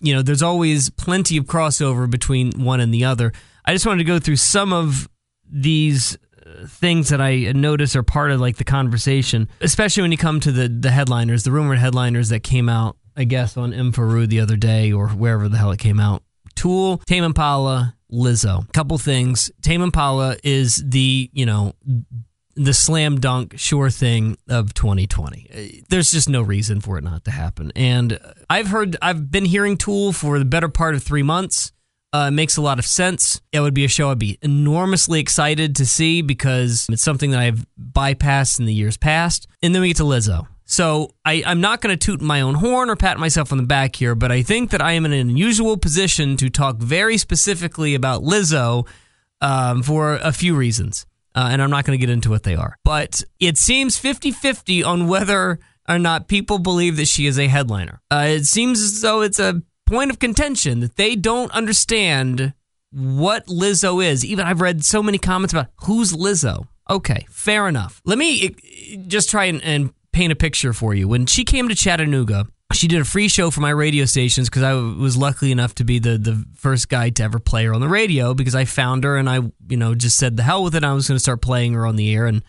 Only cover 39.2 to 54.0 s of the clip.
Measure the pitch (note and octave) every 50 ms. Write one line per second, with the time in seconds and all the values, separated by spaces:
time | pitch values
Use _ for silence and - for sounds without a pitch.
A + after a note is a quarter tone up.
39.2 | E3+ E3+ D#3+ - - - _ - - E3+ F3+ F#3 F#3 F3+ E3 - D#3 D3 C3+ A#2+
40.2 | G#2+ G#2 F2+ E2 D#2 - - - _ - - - F3 D#3+ D#3 D3+ D#3 - _ _
41.2 | - D#3+ D#3 E3 - - F3 E3+ F3+ G#3 A#3 A#3 - G#3+ F#3 E3 - - F#3+ C3+
42.2 | C#3+ D3+ D3 C#3+ C3+ C3 C#3 D3 G3 A#3+ B3 B3+ B3+ A#3+ G#3+ - - F#3+ D#3+ -
43.2 | D#3+ D#3+ C#3+ E3 D3 - C#3 C3+ B2+ A#2+ C#3+ C#3 C3+ B2+ - - C3 A#2+ A#2 A2+
44.2 | B2 B2 B2 B2+ B2 - G#3 A#3+ B3 - - F#3 C#3+ E3 E3 E3 D#3+ D3+ C#3+ C#3
45.2 | B2 A#2+ A#2+ C#3 F#3+ A#3 A#3 G#3 A3+ A3 A3 F3+ - E3 D3 F#3 G3 F3 - -
46.2 | D3+ C#3 C3+ C3 C3+ C3 - - C#3+ C3+ B2+ A2+ A#2+ A#2 D3+ F3 G#3 A3+ A3+ G3+
47.2 | - - E3+ D#3+ - G3+ G3 E3+ F3 E3 - - D#3 D3 C#3+ C3 B2 C3 B2+ G2+
48.2 | - D3 G3 G#3 G3 D3+ D#3+ C#3+ B2 A#2 A#2+ A#2+ B2 - - - _ _ _ _
49.2 | _ _ _ - C#3+ C#3 C3+ C3 B2+ B2 B2 B2+ A#2+ C#3 D3+ D#3 D3+ D3+ D3+ -
50.2 | - D#3+ C#3+ - F3 F3+ E3 C#3+ B2+ A#2 A2 A#2+ C3+ A2+ - - - - _ _
51.2 | _ _ - C3 B2+ B2 B2+ C#3 C#3 C#3 C#3+ C#3 C#3 - C#3 C3 B2+ A#2+ A#2+ A#2
52.2 | - A2 G#2+ G#2+ - G2 F2 D#2 - - - _ - - D3+ D3 D3 - - -
53.2 | - - _ - F#3 E3+ D#3 - - - B3+ C4 C4+ B3+ - -